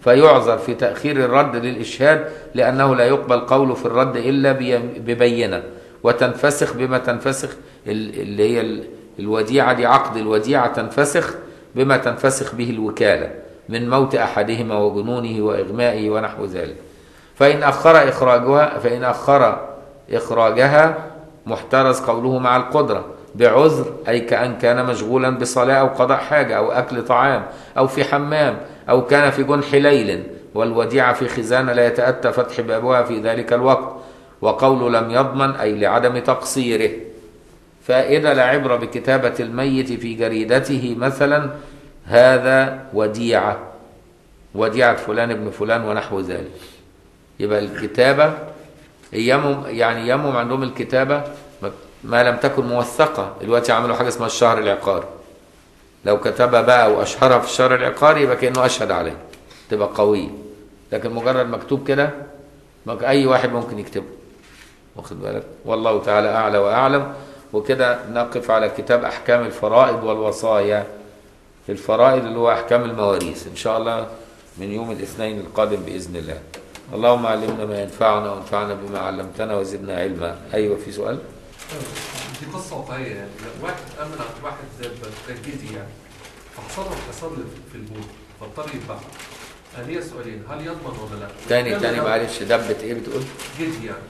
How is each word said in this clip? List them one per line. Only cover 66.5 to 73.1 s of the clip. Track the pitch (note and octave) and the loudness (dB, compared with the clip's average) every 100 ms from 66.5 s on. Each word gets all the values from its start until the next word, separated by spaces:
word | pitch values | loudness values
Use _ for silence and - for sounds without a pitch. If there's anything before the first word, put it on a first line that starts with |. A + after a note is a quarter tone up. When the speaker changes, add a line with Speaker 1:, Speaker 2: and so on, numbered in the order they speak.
| G#2 | 2
Speaker 1:
وأعلم. | G2+ A2+ C3+ C#3+ C#3 - - - - | 2 2 2 2 -2 -10 -18 -20 -8
وكده | G#2+ G#2 B2+ B2 A#2+ G#2 | -6 -2 0 2 0 -4
نقف | A#2 A#2 B2 - | -4 -4 -4 0
على | A2 G#2+ | 2 2
كتاب | - C3+ A#2+ | -4 0 0
أحكام | A2+ - - A#2+ A#2 | 0 -6 0 2 0
الفرائض | - G#2+ A#2 B2+ A#2 | -4 2 4 4 2
والوصايا. | A2 A2 G#2+ G2+ A2+ G#2+ G2+ G#2 G2+ - - - - _ _ _ - | -2 -2 -2 -2 0 2 2 0 -4 -14 -20 -20 -20 _ _ _ -10
الفرائض | G2+ - A2 B2+ C3 A#2 | -10 -2 4 6 4 -2
اللي | A2+ | 0
هو | A#2 | 0
أحكام | A2 - A#2+ | 0 2 0
المواريث، | A#2+ A2+ G2+ | 0 -2 0